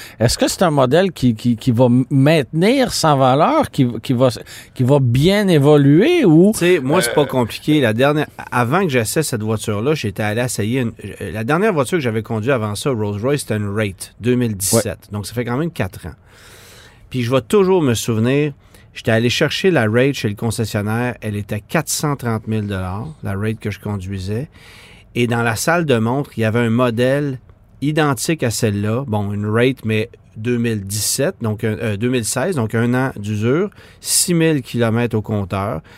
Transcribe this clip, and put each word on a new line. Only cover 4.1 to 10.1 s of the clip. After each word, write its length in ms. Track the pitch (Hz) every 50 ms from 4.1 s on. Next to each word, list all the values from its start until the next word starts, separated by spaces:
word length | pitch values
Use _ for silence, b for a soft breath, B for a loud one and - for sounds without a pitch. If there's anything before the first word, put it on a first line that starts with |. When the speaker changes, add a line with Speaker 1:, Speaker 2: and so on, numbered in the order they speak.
| 131
Speaker 1:
va, 140 | 117 135 123 117 - - B B B B B
qui 100 | B -
va 160 | 127 120 143 147
bien 480 | 135 120 113 131 147 185 202 208 208 190
évoluer 760 | 170 147 135 147 151 147 139 139 147 165 226 330 359 349 262
ou 280 | 175 151 160 185 208 220
Speaker 2:
Tu 60 | -
sais, 200 | 170 175 185 165
moi, 220 | 127 131 160 180
c'est 80 | - -
Speaker 1:
Euh, 40 | -
Speaker 2:
pas 120 | 151 -
compliqué. 560 | - - 127 120 101 - - - - 151 151
La 100 | 131 110
dernière, 360 | 107 113 131 143 147 151 - - - - - -
avant 320 | - 135 131 113 143 190
que 60 | 202 160
j'essaie 340 | 127 123 110 - - 165
cette 200 | 151 - - 107
voiture-là, 520 | 107 110 110 107 - - 104 101 113 143 160
j'étais 280 | 147 - 104